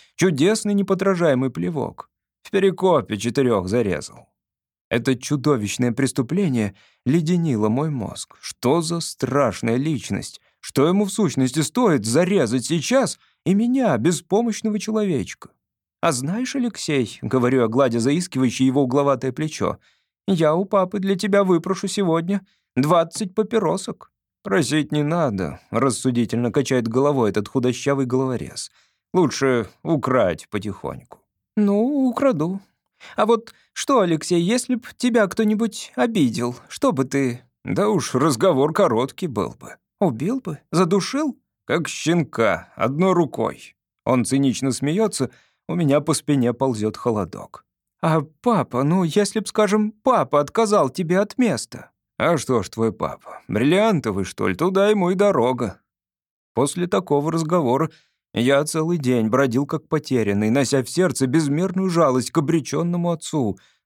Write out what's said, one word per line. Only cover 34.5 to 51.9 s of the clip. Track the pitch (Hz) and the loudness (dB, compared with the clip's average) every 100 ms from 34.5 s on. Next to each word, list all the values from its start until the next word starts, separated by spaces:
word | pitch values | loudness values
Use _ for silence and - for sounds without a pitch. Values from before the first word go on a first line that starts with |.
| 247 - | 0 -2
б | 247 - - | -6 -6 -4
тебя | 247 233 202 | 0 2 2
кто-нибудь | - 214 214 226 - - | 0 0 0 -2 -6 -10
обидел, | - 247 220 131 110 120 123 - | -2 -2 2 0 0 -4 -6 -12
что | - 277 | -4 0
бы | 139 | 0
ты?» | 131 139 131 120 _ _ | -2 0 -2 -4 _ _
«Да | - - - | -6 -2 0
уж, | 202 - | 0 0
разговор | 127 156 117 190 135 143 | 0 2 2 2 4 2
короткий | 160 175 113 135 - 175 | 2 2 2 -2 -4 -6
был | 107 62 - | -4 -4 -6
бы». | - - _ - | -20 -20 _ -4
«Убил | 190 113 165 262 | -2 -2 -4 -6
бы? | 185 147 _ | -8 -12 _
Задушил?» | 165 190 196 180 277 302 269 _ _ | 0 2 2 0 -2 -4 -6 _ _
«Как | - 160 156 | -4 -4 -4
щенка, | - 151 170 147 - 110 82 - - | -4 0 0 0 0 0 0 -4 -4
одной | 117 147 190 | -2 2 2
рукой». | 175 156 - 110 - - _ _ _ | 2 0 -2 -4 -6 -18 _ _ _
Он | - 127 | 0 0
цинично | 113 135 135 110 135 | 2 2 2 0 -2
смеётся, | 117 143 185 220 - 123 - _ _ - | -2 -2 0 -2 -2 -6 -8 _ _ -8
у | 170 | 0
меня | 151 143 | 2 2
по | 156 | 2
спине | 147 - 143 120 | -2 0 2 2
ползёт | 117 135 110 107 - | 0 -2 -2 -4 -4
холодок. | 123 107 90 - - - _ _ _ _ | -2 -2 -4 -8 -16 -18 _ _ _ _
«А | 165 156 151 _ | 0 0 -2 _
папа, | 247 208 127 123 | 0 0 0 0
ну, | 143 185 | 0 2
если | 170 208 196 226 | 2 0 0 -2
б, | 208 | -4
скажем, | - 208 214 214 | 0 2 2 0
папа | - 262 226 135 147 | -2 0 2 2 0
отказал | 143 - 220 208 135 | 0 0 2 2 2
тебе | - 165 185 | -2 -2 0
от | 208 - | 0 0
места?» | 240 127 - - - | 0 0 -6 -14 -20